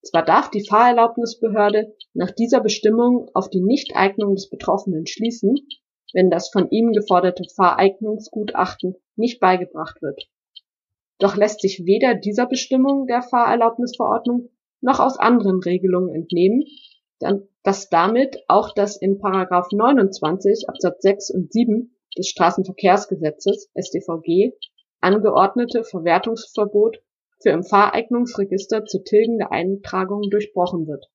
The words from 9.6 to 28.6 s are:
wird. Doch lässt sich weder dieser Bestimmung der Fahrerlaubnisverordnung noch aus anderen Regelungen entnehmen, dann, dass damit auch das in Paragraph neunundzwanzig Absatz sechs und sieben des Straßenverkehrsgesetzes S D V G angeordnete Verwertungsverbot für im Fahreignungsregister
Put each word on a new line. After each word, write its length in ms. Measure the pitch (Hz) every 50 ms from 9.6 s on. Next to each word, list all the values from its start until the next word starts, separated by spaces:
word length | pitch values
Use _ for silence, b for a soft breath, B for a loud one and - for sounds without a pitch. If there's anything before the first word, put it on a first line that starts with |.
| 180 180 - 156 160 - - _
wird. 280 | 156 147 - - - _ _ _ _ _ _ - _ _ _ _ _ _ _ _ _ _ _ _
Doch 160 | 196 196 196
lässt 260 | 208 202 214 208 -
sich 240 | - 190 - - 170
weder 300 | 175 196 220 269 254 226
dieser 300 | - - 208 202 220 247
Bestimmung 640 | 247 262 247 - - 262 262 262 277 277 277 269
der 160 | 247 240 240 240
Fahrerlaubnisverordnung 1300 | - - 247 240 - 233 240 226 226 226 - 247 - - - 233 - - 226 - 247 240 247 247 - _ _ _ _ _ _
noch 180 | - 247 269 254
aus 180 | 262 262 254
anderen 440 | - - 226 247 240 202 196 185 185
Regelungen 520 | 185 175 180 185 180 185 180 180 185 180 147
entnehmen, 500 | 165 160 - 180 165 180 190 220 262 302 B B B B B B B B _ _ _
dann, 280 | - - 202 196 - _ _ _ _
dass 260 | 196 196 196 - _
damit 480 | - 165 170 196 226 247 277 262 - - _
auch 260 | _ 170 202 220 - -
das 200 | 208 202 208 208
in 220 | - - 190 196
Paragraph 540 | 196 196 202 190 190 185 185 185 180 175 175
neunundzwanzig 920 | - 202 220 254 285 254 196 196 196 - - 151 175 190 - 196 214 226 -
Absatz 340 | - - - - 175 - -
sechs 300 | - 196 202 202 - -
und 200 | - 190 170 147
sieben 460 | - 220 247 240 208 226 254 - _ _ _ _ -
des 120 | - 185 -
Straßenverkehrsgesetzes 1400 | - - 170 175 180 - 180 - 190 - - 185 185 208 202 - 190 151 160 151 151 _ - 196 214 - - _ _
S 160 | 180 180 -
D 120 | - 165
V 180 | - - 165 165
G 320 | 160 - 165 185 208 254 - _ - _ _ _ _ _ _ _
angeordnete 800 | - 180 202 214 202 214 - - 185 196 - 247 240 240 - 233 226
Verwertungsverbot 1160 | - - 180 160 175 165 185 180 226 226 226 - - - - 208 202 208 208 214 226 220 - _ _ _ _ _ _ _ _
für 80 | - 214
im 140 | 151 160 185
Fahreignungsregister 1200 | - 208 196 208 - - 220 226 - 247 240 240 240 - - 196 196 190 196